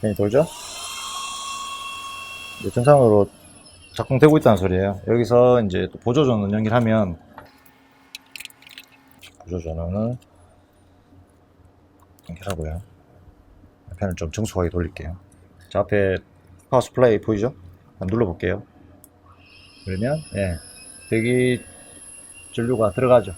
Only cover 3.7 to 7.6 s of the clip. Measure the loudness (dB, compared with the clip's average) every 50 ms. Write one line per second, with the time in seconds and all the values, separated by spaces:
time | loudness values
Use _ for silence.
3.7 | -20 -20 -20 -18 -8 -8 -4 -2 2 6 6 6 6 8 6 6 6 6 4 0
4.7 | 2 2 2 0 -2 -4 -2 0 0 0 2 4 4 6 6 6 6 4 2 0
5.7 | -2 -2 -4 -4 -8 -6 -4 -2 0 2 2 2 2 0 0 -2 -2 -2 -2 0
6.7 | 0 0 2 2 2 0 0 -2 -4 -10 _ -20 -20 -20 -20 -20 _ _